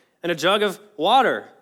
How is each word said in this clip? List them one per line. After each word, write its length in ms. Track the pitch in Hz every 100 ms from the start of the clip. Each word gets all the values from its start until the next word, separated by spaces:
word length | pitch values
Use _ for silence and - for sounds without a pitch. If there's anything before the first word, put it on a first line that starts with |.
| _ _
and 100 | 170
a 20 |
jug 280 | 165 170 208
of 180 | 208 170 - -
water. 540 | 175 262 202 110 - _